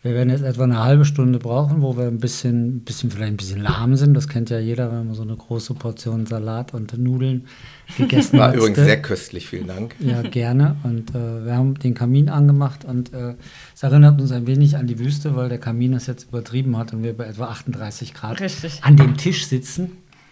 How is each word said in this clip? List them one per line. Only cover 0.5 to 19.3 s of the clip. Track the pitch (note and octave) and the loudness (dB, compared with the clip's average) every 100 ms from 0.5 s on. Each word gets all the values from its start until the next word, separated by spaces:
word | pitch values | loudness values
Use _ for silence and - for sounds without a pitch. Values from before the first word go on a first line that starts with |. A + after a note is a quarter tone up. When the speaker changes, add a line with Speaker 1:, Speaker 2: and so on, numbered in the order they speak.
| A#2+ | 0
Speaker 1:
eine | B2+ A#2 | 2 2
halbe | A#2 D3 | 4 6
Stunde | D3 C#3+ B2+ B2 | 4 4 2 0
brauchen, | A#2 B2 D3 D#3 | -2 -2 0 0
wo | C3+ A#2+ | 0 -2
wir | |
ein | B2 A#2 | -4 -2
bisschen, | B2 - B2+ A#2 A#2 B2+ | -4 -4 -2 0 -2 -4
bisschen, | - - A#2+ | -8 -6 -6
vielleicht | G2+ G#2+ | -4 -6
ein | |
bisschen | G#2 F#2+ G2+ | -6 -6 -4
lahm | G#2 G#2 A#2+ C3+ | -4 -2 2 4
sind. | D3 | 4
Das | D3 D3 | 4 2
kennt | A#2+ A2+ | -4 -4
ja | A#2 | -4
jeder, | A2+ A#2+ B2 | -4 -4 -4
wenn | A#2 A2+ | -4 -6
man | |
so | A2 | -8
eine | A2 | -8
große | A2 - A#2 - | -10 -8 -8 -8
Portion | C#3+ A#2 G#2+ A#2 A2+ | -8 -8 -8 -6 -6
Salat | A2 A2+ A2 A2+ B2 | -4 -6 -6 -8 -8
und | B2 G#2+ A#2+ | -10 -10 -4
Nudeln | B2 B2+ C3 B2+ C3 - - - - - | -2 0 -2 -4 -8 -20 -20 -20 -14 -4
gegessen | B3+ D4 - C3 | 2 2 4 6
Speaker 2:
War | - | 6
Speaker 1:
hat. | |
Speaker 2:
übrigens | B2+ A2 G2+ | 4 2 6
sehr | C#3+ G#2+ | 6 4
köstlich, | - F#2+ - F2+ - | 0 -6 -6 -12 -10
vielen | F#2 F2+ | -10 -8
Dank. | F#2 A2+ - | -8 -10 -4
Speaker 1:
Ja, | C#3 A#2+ | -2 -2
gerne. | A2 B2+ A#2 B2+ D3 D3 | -2 -2 0 2 2 0
Und, | B2 A#2 A2+ | -4 -4 -6
äh, | A#2+ A#2 A2+ | -8 -6 -8
wir | A2+ | -4
haben | A#2+ C3+ C3+ | 0 0 0
den | B2+ | -2
Kamin | A#2 A#2+ C3+ D3 | 0 2 4 4
angemacht | D3 C#3+ C#3+ C#3 - | 4 4 4 0 -6
und, | - B2 A#2+ | -8 -6 -6
äh, | B2+ B2 A#2+ - - - | -10 -12 -12 -20 -20 -20
es | - | -6
erinnert | C3+ C#3+ D3 D3 | 4 8 8 8
uns | C3+ | 0
ein | B2 A#2+ | -2 0
wenig | C3+ D3 C#3+ | 2 4 2
an | B2 | -2
die | A2+ | -4
Wüste, | C3 D3 D3+ | -4 -4 -4
weil | B2+ B2 | -4 -4
der | A#2+ | -6
Kamin | A#2 A#2 B2+ | -6 -2 0
es | B2+ B2+ | -2 -4
jetzt | A#2 - | -12 -10
übertrieben | B2 A2 B2 C3 A2+ | -10 -6 -4 -2 -4
hat | A2+ | -6
und | A2+ | -6
wir | A#2 A2+ | -8 -8
bei | |
etwa | A2+ G#2 A#2 | -12 -10 -10
achtunddreißig | A2 - G2+ G#2+ - A#2+ | -10 -10 -10 -12 -12 -16
Grad | - - F3+ | -12 -10 -8
Speaker 3:
Richtig. | F#3+ - E3 - | -8 -8 -12 -2
Speaker 1:
an | C#3 | 6
dem | D3 B2 - | 8 8 2
Tisch | F3 | -2